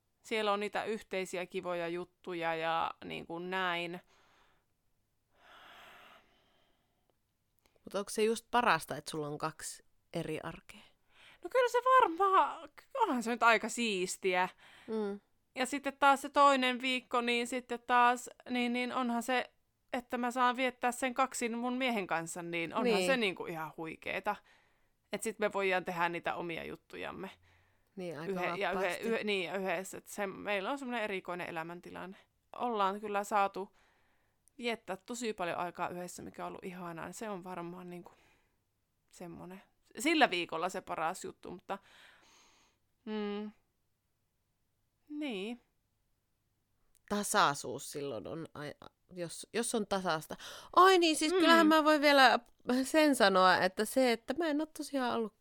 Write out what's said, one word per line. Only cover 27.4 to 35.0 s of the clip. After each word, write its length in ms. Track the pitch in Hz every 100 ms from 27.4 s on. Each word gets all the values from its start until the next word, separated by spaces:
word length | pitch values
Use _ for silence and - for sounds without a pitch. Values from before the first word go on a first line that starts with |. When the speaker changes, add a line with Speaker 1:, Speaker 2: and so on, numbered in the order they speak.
| _ _ _ _ _ -
Speaker 2:
Niin, 240 | 180 147
aika 120 | 170
Speaker 1:
Yhe-, 240 | 185 175 175
ja 140 | 190
yhe-, 40 | 185
Speaker 2:
vapaasti. 240 | 185 175
Speaker 1:
yhe-, 200 | 226 226
niin, 200 | 208 196 165
ja 100 | 190
yhdessä. 400 | 190 170 190 -
Et 100 | -
se, 200 | - 196
meillä 440 | 185 180 202 196
on 60 | 277
semmonen 260 | 254 240
erikoinen 460 | 214 190 180 175 165
elämäntilanne. 680 | 170 165 175 180 175 180 196 _ _ _ -
Ollaan 440 | 240 220 190 208
kyllä 220 | 214 202
saatu 460 | 208 214 196 - 202 _ _ _ _ _ _ _ _ -
viettää 400 | 240 220 -
tosi 360 | 190